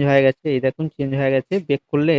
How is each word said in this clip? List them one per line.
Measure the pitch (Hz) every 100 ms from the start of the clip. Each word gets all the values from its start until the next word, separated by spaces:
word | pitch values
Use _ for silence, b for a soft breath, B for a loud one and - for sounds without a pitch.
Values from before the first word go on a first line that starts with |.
হয়ে | 139 139
গেছে, | 135 - 156
এই | 131
দেখুন | 131 - 156
চেঞ্জ | - 139
হয়ে | 135 135
গেছে। | 135 - 190
ব্যাক | 151 139 _
করলে, | 147 156